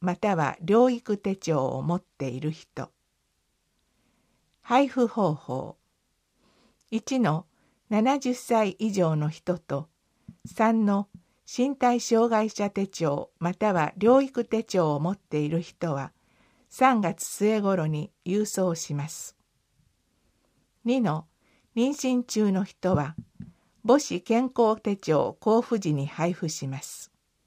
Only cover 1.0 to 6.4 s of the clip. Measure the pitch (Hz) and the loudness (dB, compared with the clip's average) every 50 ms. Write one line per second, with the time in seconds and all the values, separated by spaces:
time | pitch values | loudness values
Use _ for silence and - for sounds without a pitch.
1 | - - 208 202 - 196 196 - - 170 160 135 131 127 127 131 139 156 175 185 | -4 -4 -4 -2 -2 -4 -4 -4 -2 -2 0 0 0 -2 -2 -4 -2 -2 -2 -2
2 | - _ _ - 139 131 123 131 151 156 156 - - _ - - 127 - _ _ | -4 _ _ -8 -8 -6 -6 -6 -6 -6 -6 -8 -12 _ -12 -12 -12 -12 _ _
3 | _ _ _ _ _ _ _ _ _ _ _ _ _ _ _ _ _ _ _ _ | _ _ _ _ _ _ _ _ _ _ _ _ _ _ _ _ _ _ _ _
4 | _ _ _ _ _ _ _ _ _ _ _ _ - - 240 269 285 247 - 254 | _ _ _ _ _ _ _ _ _ _ _ _ -2 2 4 4 4 2 2 0
5 | 240 220 - 226 196 160 151 - - - 127 131 - 110 - _ _ _ _ _ | 0 0 0 0 0 0 0 -2 -6 -8 -8 -8 -8 -10 -14 _ _ _ _ _
6 | _ _ _ _ _ _ _ _ | _ _ _ _ _ _ _ _